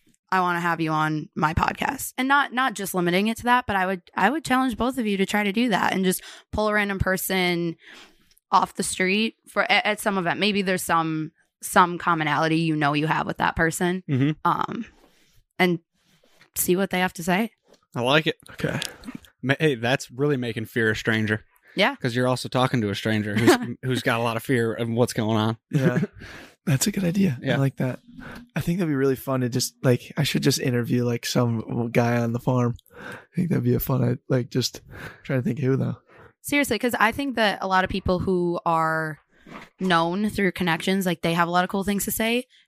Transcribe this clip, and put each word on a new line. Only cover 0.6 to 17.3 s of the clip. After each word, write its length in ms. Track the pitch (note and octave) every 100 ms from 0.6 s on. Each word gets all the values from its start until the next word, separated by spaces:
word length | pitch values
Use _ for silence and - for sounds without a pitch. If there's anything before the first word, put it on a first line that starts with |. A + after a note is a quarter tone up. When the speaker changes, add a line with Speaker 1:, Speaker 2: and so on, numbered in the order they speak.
Speaker 1:
have 200 | E3+ E3
you 100 | D#3+
on 380 | D#3 D#3 D#3 D3+ -
my 180 | D#3
podcast." 580 | E3 - - - - - -
And 80 | C4
not, 240 | C#4+ C4+
not 220 | A#3+ C4
just 180 | G#3 G3
limiting 340 | F#3 F3 F3+ G#3
it 80 | A3+
to 60 |
that, 220 | A#3+ B3 B3
but 100 | G3+
I 100 | F#3
would, 160 | F#3+ - -
I 120 | G3
would 140 | D4+
challenge 320 | - B3+ C4 G#3
both 220 | A#3 C4
of 80 | G#3+
you 100 | G3
to 80 | G3
try 180 | G#3
to 80 | G#3
do 180 | G3 B3
that 220 | F#3+ -
and 120 | -
just 180 | F#3 F3+ - - -
pull 160 | - G#3+
a 60 |
random 240 | G#3 G3+ F#3+
person 800 | - F#3 - F#3+ F3+ F3 E3+ D#3+ - - - _ _ _ -
off 220 | F#3+ F3+
the 80 | -
street 540 | F#3+ - F#3 G3+ A3 - -
for, 140 | - G3
at, 160 | G3+ -
at 140 | G#3
some 180 | A3 G3
event. 220 | E3+ C#3+
Maybe 220 | G3+ G3+
there's 200 | F#3+ F#3
some, 480 | - E3+ D#3+ D#3+ D#3 _ _ _
some 360 | - G#3 F3 F3
commonality 580 | - E3 D3+ C#3+ D#3+ D#3+
you 140 | E3
know 200 | D3+ D3
you 120 | D3 D#3
have 200 | D#3 D#3
with 120 | -
that 160 | -
person. 480 | - E3 - F3+ F#3 -
Speaker 2:
Mm-hmm. 200 | C3+ C#3 D#3
Speaker 1:
Um, 420 | F3 D#3 - - A3+ _ _ _ _ _ _ -
and 200 | F#3 E3+ _ _ _ _ _ _ _ -
see 180 | -
what 160 | F3+ G3
they 80 | F#3
have 140 | F#3
to 80 | -
say. 300 | E3+